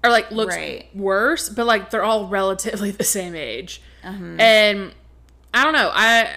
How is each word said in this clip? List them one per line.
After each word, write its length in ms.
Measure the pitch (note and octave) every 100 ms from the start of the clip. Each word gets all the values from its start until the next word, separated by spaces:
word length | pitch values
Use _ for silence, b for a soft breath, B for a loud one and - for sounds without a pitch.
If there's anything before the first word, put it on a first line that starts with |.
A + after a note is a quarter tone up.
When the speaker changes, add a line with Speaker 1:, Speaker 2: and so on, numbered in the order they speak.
Speaker 1:
or, 60 | A#3+
like, 220 | A#3 A3
looks 240 | G#3+ G#3+ E3+
Speaker 2:
Right. 340 | D#3 C3+ - G3
Speaker 1:
worse, 540 | G3 F#3+ A#3 E4 -
but, 160 | G#3+ A#3
like, 220 | A3 F#3+
they're 120 | A3
all 240 | G3+ A3 F#3+
relatively 640 | G3 F#3+ F#3+ G#3+ - G3+
<laughs> 80 | G3
the 40 |
same 320 | - G3+ F3+ E3
age. 460 | C3 A2+ F3+ - B B
Speaker 2:
Uh-huh. 320 | F3+ G3 F3 E3+
Speaker 1:
And 540 | A3+ A3 G#3 G3+ F#3+ - - - _ _ _
I 100 | A#3
don't 100 | C#4+
know, 180 | D#4 F#3
I, 360 | - A3 A#3 A3